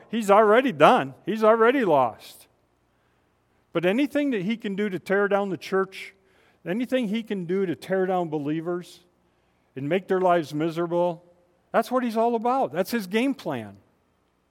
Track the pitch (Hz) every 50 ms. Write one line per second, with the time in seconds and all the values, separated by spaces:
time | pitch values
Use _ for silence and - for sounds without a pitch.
0 | - _ - 233 220 196 196 208 226 208 214 247 269 262 175 139 151 185 247 220
1 | 139 135 131 - _ - 208 220 220 214 226 226 220 233 262 285 233 180 151 139
2 | 127 117 104 - - - - - - _ _ _ _ _ _ _ _ _ _ _
3 | _ _ _ _ _ _ _ _ _ _ _ _ _ _ - 170 160 180 196 254
4 | 302 285 - 294 294 285 247 202 170 202 233 - - 208 196 185 208 214 185 170
5 | - - 190 202 202 196 196 196 202 196 180 135 - - 190 190 190 190 - -
6 | - - - _ _ _ _ _ _ _ _ _ - 165 180 233 254 - 262 254
7 | 247 185 208 233 220 - 214 190 175 160 185 196 196 175 147 - - - 190 190
8 | 185 185 185 180 175 160 151 156 143 147 156 165 160 175 175 180 165 - - -
9 | _ _ _ _ _ _ _ _ _ _ _ _ _ _ _ 131 139 143 170 202
10 | 180 - 190 185 185 180 175 175 156 131 147 147 160 170 156 165 175 165 175 175
11 | 175 175 165 160 - - _ _ _ _ _ _ _ _ - 208 233 - 240 254
12 | 247 240 214 226 226 240 240 226 214 240 254 277 240 139 131 170 190 - 240 233
13 | 196 180 190 220 254 277 254 - - 170 143 120 107 101 98 98 _ _ _ _
14 | _ _ _ _ _ _ _ _ _ _